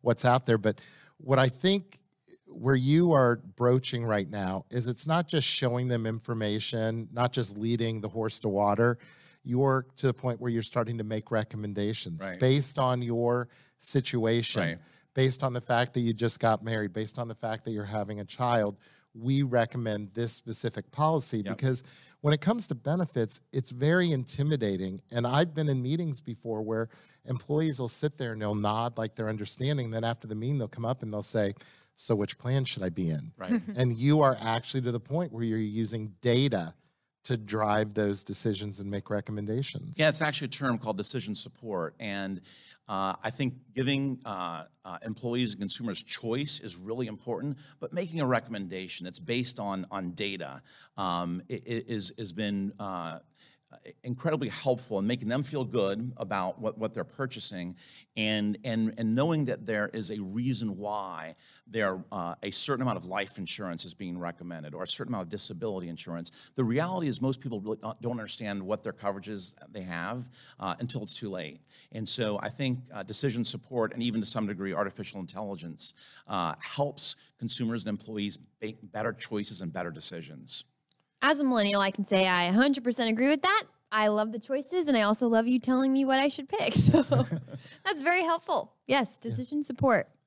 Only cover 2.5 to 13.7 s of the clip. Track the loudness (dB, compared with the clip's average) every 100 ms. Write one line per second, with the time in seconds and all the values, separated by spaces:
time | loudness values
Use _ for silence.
2.5 | -4 2 4 6 6 8 8 6 4 -4
3.5 | 2 4 6 2 -2 2 0 0 -2 -2
4.5 | -2 -2 -2 -2 -2 0 0 2 0 2
5.5 | 2 2 0 0 0 0 -4 -4 -2 0
6.5 | 0 -2 0 0 -2 -6 0 0 0 -2
7.5 | -2 0 0 0 -2 -4 -2 -2 -2 0
8.5 | 4 4 6 4 2 -8 -20 -20 _ -2
9.5 | 2 4 2 -2 -2 0 0 -4 -2 -2
10.5 | -2 0 -2 -2 -4 -4 -4 0 -2 -2
11.5 | -6 -6 -2 -2 -2 -6 -6 -8 2 4
12.5 | 4 2 0 2 2 0 2 2 2 -2
13.5 | -12 _